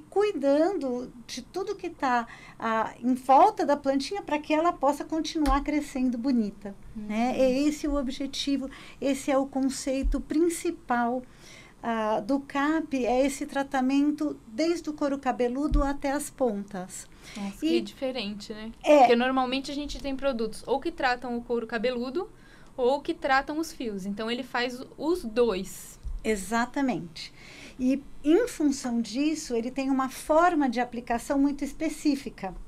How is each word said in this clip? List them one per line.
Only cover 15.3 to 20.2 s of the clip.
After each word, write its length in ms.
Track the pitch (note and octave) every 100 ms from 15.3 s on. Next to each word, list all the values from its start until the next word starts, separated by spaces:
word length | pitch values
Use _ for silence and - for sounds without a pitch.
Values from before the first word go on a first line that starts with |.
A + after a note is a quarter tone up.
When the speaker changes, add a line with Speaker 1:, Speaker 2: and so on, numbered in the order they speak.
| B3 B3 B3+ D4 B3
Speaker 1:
até 280 | C#4 C#4 C#4
as 180 | C#4+ D4
pontas. 800 | - B3+ G3+ G3 F#3 F#3 - - - - G#3+
Speaker 2:
Nossa, 280 | G3+ - D#4
Speaker 1:
E 40 |
Speaker 2:
que 120 | E4+
diferente, 720 | G3+ - C4 B3 G3+ G#3 -
né? 180 | G#3+ A3 -
Speaker 1:
É. 160 | D#4 D4+
Speaker 2:
Porque 160 | A#3+ A#3+
normalmente 540 | B3+ C4 B3+ C4 C4+
a 20 |
gente 260 | C#4+ D4 -
tem 160 | C#4
produtos 480 | C4+